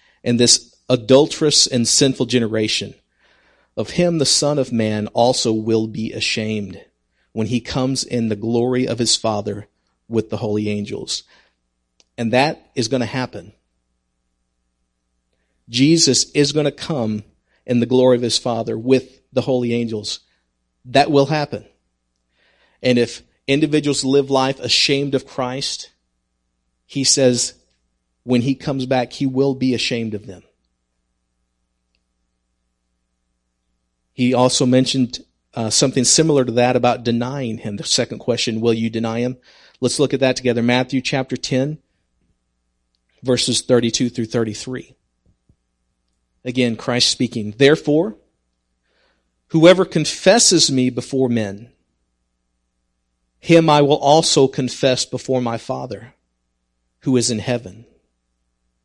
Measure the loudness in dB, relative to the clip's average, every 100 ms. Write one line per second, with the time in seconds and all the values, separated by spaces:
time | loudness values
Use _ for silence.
0 | _ _ -2 2 4 2 -2 _ -2 0
1 | 4 6 4 0 0 2 0 0 0 2
2 | 2 0 0 0 0 -2 -2 -4 -8 -16
3 | _ _ _ _ _ _ _ -10 -6 0
4 | 0 0 0 0 0 -2 -2 -2 -2 -2
5 | -4 2 2 2 0 -2 0 0 -2 -6
6 | -8 -6 -6 -4 -4 -6 -8 -14 -20 _
7 | _ _ _ -6 -4 -4 -4 -4 -2 -4
8 | -4 -4 -4 -4 -2 0 0 0 -2 -2
9 | -2 -2 -2 -4 -6 -10 -14 _ _ _
10 | -6 -4 -4 -6 -4 -4 -4 -4 -6 -10
11 | -10 -10 -12 _ _ _ _ _ _ _
12 | _ -8 0 2 2 -2 _ -6 -2 -2
13 | -2 -4 -6 -10 -18 _ _ _ _ _
14 | _ _ _ _ _ _ _ _ _ _
15 | _ _ _ _ _ _ -4 2 4 4
16 | 4 2 0 0 0 0 -2 -4 -6 -4
17 | -4 -4 -8 _ _ _ -2 0 2 4
18 | 6 4 2 -2 -4 -4 -4 -4 2 2
19 | 0 _ _ -4 -2 -2 0 -2 -4 -6
20 | -8 -12 _ _ _ _ _ _ 0 2
21 | 4 4 2 0 -4 -8 -14 _ _ _
22 | _ _ _ _ _ _ _ _ 0 2
23 | 0 -4 _ _ -2 0 2 0 0 -2
24 | 0 0 2 0 0 -2 -2 0 0 0
25 | 0 -4 -4 -8 -6 -6 -8 -10 -14 _
26 | _ _ _ _ _ _ _ _ _ -4
27 | -2 2 2 2 -4 -10 _ _ _ _
28 | _ _ -2 -2 -2 -4 -6 -6 -2 -2
29 | -4 -4 -4 0 -2 0 -2 -2 -4 -6
30 | -6 -10 -14 -20 _ _ _ _ _ _
31 | _ _ _ _ _ _ _ _ _ _
32 | _ _ _ _ _ _ _ _ _ _
33 | _ _ _ _ _ _ _ _ _ _
34 | _ -2 0 4 2 2 2 4 2 0
35 | -2 -4 -18 _ _ -8 -2 0 0 2
36 | 2 2 4 2 2 2 2 2 2 0
37 | -2 -2 -4 -6 -8 -8 -10 -8 -4 -4
38 | -4 -6 -4 -4 -2 -2 0 0 -2 -4
39 | -4 -4 -6 -8 _ _ _ -4 -4 0
40 | 0 0 0 0 -2 0 2 2 0 -4
41 | -2 -4 -4 -8 -4 -2 -2 -6 _ _
42 | _ _ _ _ _ _ _ _ _ _
43 | _ _ -2 0 0 -2 2 2 2 -2
44 | -4 -4 -4 -2 -4 -6 -12 -14 -16 _
45 | _ _ _ _ _ _ _ _ _ _
46 | _ _ _ _ -6 0 0 -2 -4 0
47 | 0 -2 -4 -4 -6 4 4 4 2 0
48 | 0 -6 _ _ _ _ _ _ _ _
49 | _ _ _ _ _ 6 8 8 4 0
50 | -4 0 4 4 4 4 2 2 0 -2
51 | -4 -2 0 0 -2 -8 -16 _ _ _
52 | _ _ _ _ _ _ _ _ _ _
53 | _ _ _ _ 4 4 6 4 4 4
54 | 4 4 4 4 2 2 -6 0 0 0
55 | -4 -8 -2 -2 -2 -6 -8 -8 -8 -12
56 | -16 _ _ _ _ _ _ _ _ _
57 | 0 0 0 -4 -4 -6 -8 -20 -20 _
58 | _ _ _ _ _ _ _ _